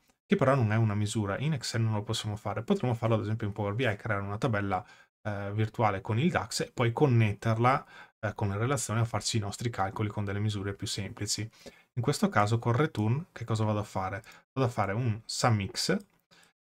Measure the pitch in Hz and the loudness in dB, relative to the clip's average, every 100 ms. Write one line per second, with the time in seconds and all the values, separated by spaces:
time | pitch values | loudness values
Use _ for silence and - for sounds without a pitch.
0 | _ _ - 208 131 135 113 107 113 104 | _ _ 0 4 6 4 4 4 2 2
1 | 104 110 101 98 135 151 - 117 113 107 | 0 0 0 0 -2 -2 -2 0 0 0
2 | 104 113 110 104 - 101 - 202 127 117 | -2 -4 -4 -4 -4 -4 0 0 0 0
3 | 113 110 104 110 104 98 101 107 127 101 | 2 2 0 -2 -2 -2 -2 0 -2 -2
4 | 113 101 98 101 135 104 101 95 - - | -2 -4 -4 -2 -2 0 0 -2 -4 -16
5 | _ _ 107 101 101 107 110 - 110 98 | _ _ -8 -6 -4 -2 -2 2 0 0
6 | - 110 170 98 98 - - - 120 117 | 0 2 2 2 0 -4 -4 0 0 4
7 | 147 117 113 101 113 113 120 139 - - | 6 6 4 2 0 2 4 2 -2 -18
8 | - _ 107 - 104 98 120 139 - 110 | -20 _ -6 -2 -2 0 -2 -2 0 0
9 | 113 104 - 117 101 - 120 113 95 - | 0 0 -2 -2 -2 -4 -4 -2 -2 -2
10 | 107 107 101 101 107 104 98 98 98 - | -4 -2 -4 -2 -2 -2 -4 -6 -6 -6
11 | 98 - 101 - 110 - - - _ - | -6 -6 -4 -4 -6 -12 -20 -20 _ -4
12 | 120 147 196 151 104 117 120 120 151 - | -2 0 2 4 2 2 2 2 2 0
13 | 107 131 175 - 117 110 107 104 101 - | 0 0 -4 -10 -4 0 0 0 -2 -4
14 | 92 95 - - _ - 127 - 98 101 | -6 -6 -12 -20 _ -2 -2 0 -2 0
15 | 127 107 - - 131 110 95 - - 196 | -2 -2 -6 -2 2 2 0 -2 -2 -2
16 | - _ _ _ _ _ | -4 _ _ _ _ _